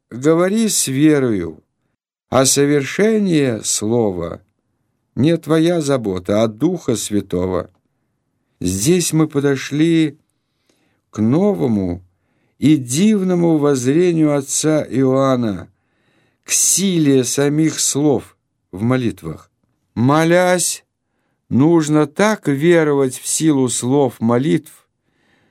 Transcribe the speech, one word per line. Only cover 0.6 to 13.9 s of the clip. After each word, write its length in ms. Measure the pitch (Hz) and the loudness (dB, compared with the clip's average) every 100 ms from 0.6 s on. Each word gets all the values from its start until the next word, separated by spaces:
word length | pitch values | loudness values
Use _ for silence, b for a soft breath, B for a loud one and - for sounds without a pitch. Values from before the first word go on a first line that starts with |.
| 226 | 0
с 200 | - - | -2 -2
верою, 760 | 131 156 151 127 104 85 76 _ _ _ _ _ _ _ | 2 2 4 0 -2 -6 -10 _ _ _ _ _ _ _
а 160 | 123 135 | 2 2
совершение 1160 | - 143 147 135 - 208 220 196 160 135 107 | 2 0 0 -2 -2 0 0 0 0 0 -2
слова — 760 | - - 104 120 110 87 82 87 _ _ _ _ _ _ _ - | -6 -4 -2 0 0 -2 -8 -10 _ _ _ _ _ _ _ -2
не 220 | 139 170 | 0 0
твоя 420 | 156 160 160 175 | 0 0 2 0
забота, 640 | 143 135 107 92 92 104 | -2 -2 -2 -6 -2 0
а 40 | 113 | 0
Духа 500 | 107 147 185 - 110 | 0 -4 -2 -4 -4
Святого». 760 | - 104 - 90 90 90 - _ _ _ _ _ _ _ _ _ | -4 -4 -4 -4 -4 -4 -8 _ _ _ _ _ _ _ _ _
Здесь 540 | 90 95 117 180 165 | -6 -2 0 0 0
мы 140 | 156 156 | 0 0
подошли 920 | 143 139 135 - 143 165 165 156 - _ _ _ _ _ _ _ _ _ | 0 -2 -2 -4 -2 0 2 0 -4 _ _ _ _ _ _ _ _ _
к 100 | - | -2
новому 840 | 110 143 208 185 143 107 92 87 - _ _ _ _ _ | 0 2 0 0 -2 0 -2 -6 -12 _ _ _ _ _
и 180 | 131 156 | 2 2
дивному 800 | 123 135 208 214 190 175 170 156 | 0 0 2 2 0 0 2 2
воззрению 800 | 147 139 120 | 2 0 0